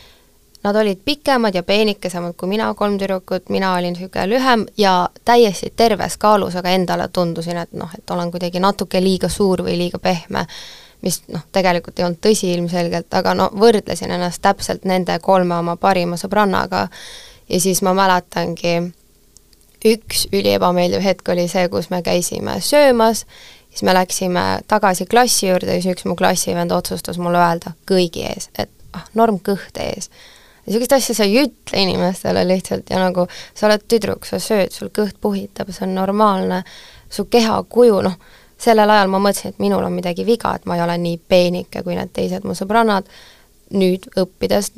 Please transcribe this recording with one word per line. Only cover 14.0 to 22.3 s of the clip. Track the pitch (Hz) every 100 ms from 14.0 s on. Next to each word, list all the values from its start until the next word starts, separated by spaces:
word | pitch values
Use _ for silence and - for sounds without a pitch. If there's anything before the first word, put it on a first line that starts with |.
| 185
ennast | 180 175 170
täpselt | 196 202 - 190
nende | 190 185 180 175
kolme | - 190 180
oma | 170 170 170
parima | 196 185 175 175
sõbrannaga | 190 202 208 190 - 185 190 - - - - - _
ja | 180
siis | 185 185
ma | 190
mäletangi, | 190 190 180 175 - 170 165 170 170 175 - _ _ _ _ _ _ _ _ 220
üks | 226 - - -
üliebameeldiv | 196 196 202 185 180 175 196
hetk | 196 185 -
oli | 180 175
see, | 185 180
kus | 196 175
me | 180
käisime | 175 180 170